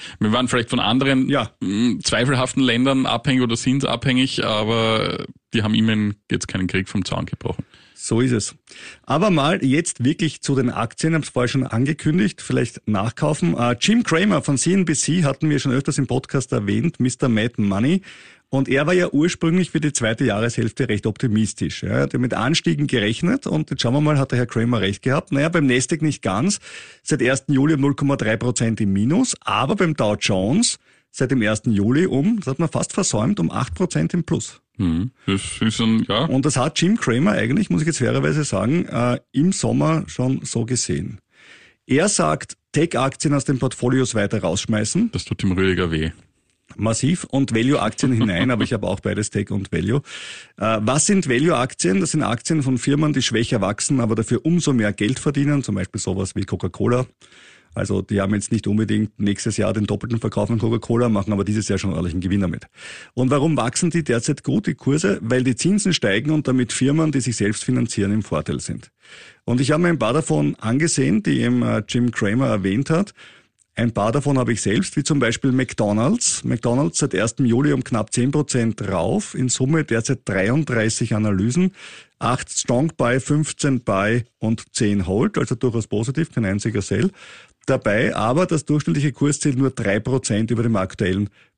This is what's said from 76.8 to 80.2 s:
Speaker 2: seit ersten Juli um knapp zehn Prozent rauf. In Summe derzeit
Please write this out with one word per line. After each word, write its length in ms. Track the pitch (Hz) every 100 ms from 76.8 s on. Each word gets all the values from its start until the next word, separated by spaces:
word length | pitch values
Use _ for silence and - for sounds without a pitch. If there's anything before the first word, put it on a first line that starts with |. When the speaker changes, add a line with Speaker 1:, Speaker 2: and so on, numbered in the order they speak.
| 160 -
Speaker 2:
seit 160 | 147
ersten 320 | 87 117 - 127
Juli 260 | 120 147
um 120 | 135
knapp 280 | - 113 107
zehn 180 | - 127
Prozent 560 | 147 147 127 113 104 101
rauf. 460 | 92 90 190 - -
In 120 | 127
Summe 380 | - 131 160 151
derzeit 360 | 113 110 127